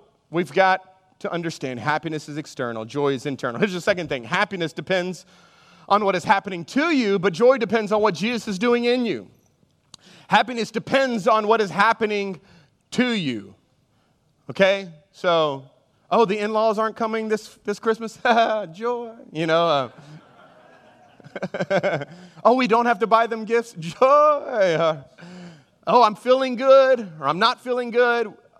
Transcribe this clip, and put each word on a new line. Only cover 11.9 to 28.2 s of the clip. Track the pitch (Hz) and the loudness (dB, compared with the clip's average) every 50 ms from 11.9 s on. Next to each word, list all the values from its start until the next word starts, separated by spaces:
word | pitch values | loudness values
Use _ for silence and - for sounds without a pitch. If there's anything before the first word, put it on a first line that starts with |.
| 220 - 226 208 208 202 196 196 185 151 _ _ _ - _ _ _ _ _ - - | 2 0 -2 -2 -2 -2 -4 -6 -8 -12 _ _ _ -20 _ _ _ _ _ -8 -2
to | - 254 247 233 | -2 0 0 0
you. | 208 165 135 120 107 98 98 101 _ _ _ _ _ _ _ _ _ _ _ _ _ _ _ _ _ _ - | -2 -2 -4 -6 -6 -8 -14 -20 _ _ _ _ _ _ _ _ _ _ _ _ _ _ _ _ _ _ -8
Okay? | 131 - 196 190 202 196 196 175 160 151 _ _ _ | -2 2 2 2 2 0 -4 -10 -16 -20 _ _ _
So, | - - 180 170 165 156 151 135 135 135 - _ _ _ _ _ _ _ - | -6 -2 0 2 2 2 0 -4 -6 -12 -18 _ _ _ _ _ _ _ -2
"Oh, | 175 220 226 | 2 2 2
the | 180 196 208 | 2 0 -2
in-laws | 208 214 220 214 220 226 208 208 | -4 -2 -2 0 0 0 0 0
aren't | 220 220 214 | -2 -4 -4
coming | - 233 220 220 226 220 220 | -4 -6 -4 -4 -4 -4 -4
this, | 214 214 - - - _ - | -4 -6 -6 -10 -20 _ -8
this | 208 208 - | -8 -8 -4
Christmas? | - 233 220 220 226 214 - - - | -2 -4 -4 -4 -4 -12 -10 -4 0
<laughs> | 247 226 233 226 - 220 214 202 165 160 | 2 4 4 2 2 0 -4 -6 -8 -12
Joy." | 185 226 240 240 233 240 226 226 233 - - 160 | -10 -8 -6 -6 -6 -8 -12 -16 -20 -20 -12 -8
You | 151 165 | -4 -2
know, | 160 160 165 170 170 151 139 127 113 - - 147 147 151 165 - _ _ - - - - - - - - - _ - _ _ _ _ _ _ - - - 214 - 180 - - 170 - 196 | 2 2 2 2 2 2 0 -2 -4 -8 -16 -20 -20 -20 -20 -20 _ _ -20 -20 -20 -20 -20 -20 -20 -20 -20 _ -20 _ _ _ _ _ _ -20 -18 -14 -12 -12 -10 -8 -6 -4 -2 -2
uh, | 180 - 196 165 143 143 - 165 - - - _ | -2 -2 -2 -4 -4 -8 -10 -16 -20 -20 -20 _
<laughs> | - - | 0 2
"Oh, | 220 247 | 2 4
we | 262 254 | 4 2
don't | 190 220 233 240 | 2 2 2 2
have | 240 233 185 | 2 0 0
to | 220 | 0
buy | 190 226 220 233 214 | 2 4 4 4 2
them | 226 226 220 | -2 -8 -6
gifts? | 202 233 233 226 233 - 175 | -2 -2 -2 -2 -4 -10 -12
Joy." | 156 170 - - | -12 -8 -2 2
Uh, | 254 262 285 294 294 302 294 285 - - 262 220 190 180 160 156 165 160 156 143 135 - _ - 170 175 180 180 175 175 165 147 131 _ _ _ - | 4 4 6 6 6 4 2 0 -2 -4 0 0 2 2 2 2 2 0 -2 -2 -6 -20 _ -20 -20 -20 -20 -20 -20 -20 -20 -20 _ _ _ _ -2
"Oh, | - 190 247 233 | 2 4 4 4
I'm | 214 214 | 4 2
feeling | - - 240 254 262 269 262 247 | 0 0 2 2 2 2 -2 -2
good," | 214 262 269 262 269 262 262 262 240 220 180 160 156 | 0 4 6 8 8 8 6 4 0 0 -6 -10 -6
or, | 139 139 | -2 -2
"I'm | 151 175 | 0 2
not | 220 233 247 - - | 2 2 2 0 -4
feeling | 247 247 247 247 240 | -6 -4 -4 -4 -2
good." | 208 240 247 240 233 233 | 0 2 2 2 2 0